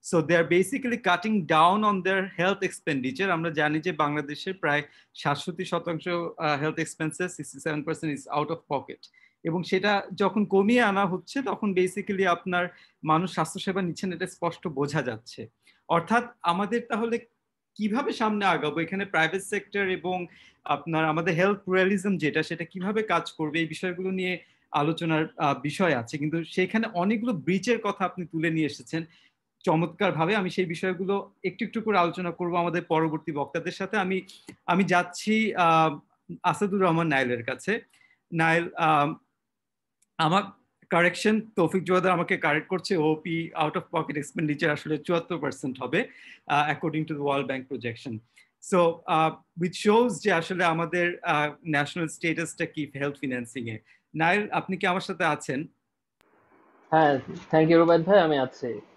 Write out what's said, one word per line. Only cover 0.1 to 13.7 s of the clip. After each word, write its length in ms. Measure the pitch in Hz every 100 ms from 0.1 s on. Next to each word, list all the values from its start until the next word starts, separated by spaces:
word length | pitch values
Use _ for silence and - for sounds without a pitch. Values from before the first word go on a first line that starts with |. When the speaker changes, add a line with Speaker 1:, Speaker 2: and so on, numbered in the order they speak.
| 175
Speaker 1:
they 140 | 147 170
are 140 | 165
basically 480 | 175 185 269 240 233
cutting 480 | 190 175 220 214 156
down 380 | 156 170 202
on 180 | 214 196
their 200 | 180 190 190 -
health 280 | 175 196 185
expenditure। 600 | - - 143 127 131 196
আমরা 200 | 170 165
জানি 300 | 156 151 156
যে 120 | 170
বাংলাদেশের 640 | 156 151 147 143 147 -
প্রায় 300 | 190 160 147 147 _ _
সাতষট্টি 520 | - 151 143 - 170 180
শতাংশ, 420 | 170 170 165 180
আহ, 520 | 175 170 - 160 147
health 200 | 151 156
expenses, 560 | 156 - 156 147 180 -
সিক্সটি 240 | 147 139
সেভেন 240 | 165 151
percent 360 | 151 156 160 139
is 200 | - 147
out 100 | 147
of 260 | - _ 139
pocket। 340 | - - - _ _ _
এবং 200 | 165 165
সেটা 380 | 165 185 208 202 - 185
যখন 300 | 202 208 196
কমিয়ে 360 | 196 196 247
আনা 240 | 226 196 202
হচ্ছে, 360 | 180 - 277
তখন 320 | 277 359 214
basically 560 | 185 180 208 190 196 190
আপনার 380 | 175 185 180 180 - _ _
মানুষ 280 | 156 156 180
স্বাস্থ্যসেবা 500 | - 160 190 -